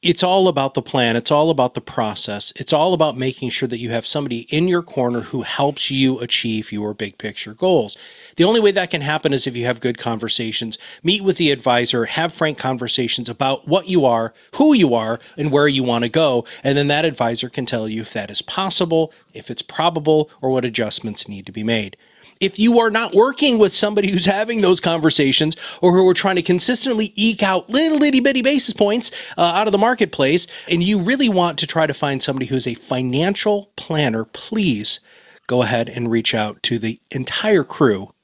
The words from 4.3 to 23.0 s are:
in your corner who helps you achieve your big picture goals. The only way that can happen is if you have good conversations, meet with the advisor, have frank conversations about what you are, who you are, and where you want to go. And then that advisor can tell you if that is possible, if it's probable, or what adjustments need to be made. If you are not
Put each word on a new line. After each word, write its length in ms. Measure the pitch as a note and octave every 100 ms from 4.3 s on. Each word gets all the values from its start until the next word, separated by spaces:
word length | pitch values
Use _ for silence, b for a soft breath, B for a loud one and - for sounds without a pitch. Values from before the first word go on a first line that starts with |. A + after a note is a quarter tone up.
| A#2+
in 260 | A2+ D3+ F3+
your 160 | F3
corner 380 | E3+ - B2 A#2+
who 200 | - C3+
helps 480 | A2+ - C#3+ C#3+ -
you 300 | C3+ C3+ C3
achieve 500 | A#2+ - A#2+ A2 G#2+
your 240 | G#2 G#2
big 240 | G#2 G#2 -
picture 360 | G#2+ G2+ -
goals. 420 | G#2+ F#3 F3 G#2 - B B B -
The 80 |
only 160 | F3 A3+
way 100 | G#3
that 220 | F#3+ F3+
can 80 | E3
happen 320 | C#3+ D#3 D#3
is 160 | C3+ C3+
if 80 | A#2+
you 80 |
have 160 | A#2+ A#2+
good 180 | B2+ A#2+
conversations, 800 | - A2+ A2+ - A#2 G#2+ A2+ - B B
meet 220 | D#3+ G3+
with 140 | F#3+ F3+
the 120 | E3
advisor, 540 | C#3 C3 A#2+ A#2+ B2
have 280 | A2+ - E3+
frank 240 | - D#3+ D3+
conversations 720 | C3 B2+ A#2+ - A#2+ - A#2+
about 380 | A#2+ C3+ C3+ -
what 220 | F3+ F3
you 160 | F3+
are, 280 | C3+ A#2 A2+ _ b
who 200 | - D4+
you 200 | C#4 D#3+
are, 240 | A#2 A2 A#2 B B
and 140 | D3
where 160 | C#3 D3
you 160 | C3+
want 220 | B2 A#2
to 40 | A#2
go. 360 | D#3 D#3 B2 A2+ B
And 160 | C3+ C#3
then 80 | C#3+
that 180 | C#3+
advisor 440 | D#3+ D3 A#2+ A#2 B2+
can 180 | - B2
tell 220 | A#2+ A2
you 140 | G#2+
if 100 | A2+
that 180 | A2 G2+
is 120 | G#2
possible, 680 | - - F#3+ - F3+ E3 D#3+ b b
if 160 | - -
it's 120 | A#2+
probable, 680 | - - E3 E3 D3+ D#3 D3+ b
or 100 | C3
what 140 | C3
adjustments 640 | B2 A2+ A2 - A2+ G#2 -
need 180 | G2 F#2
to 60 |
be 120 | G2
made. 320 | G#2+ A2+ G2+ - b b b b
If 200 | F#3+ -
you 220 | A3 A#3
are 100 | A3+
not 240 | G#3+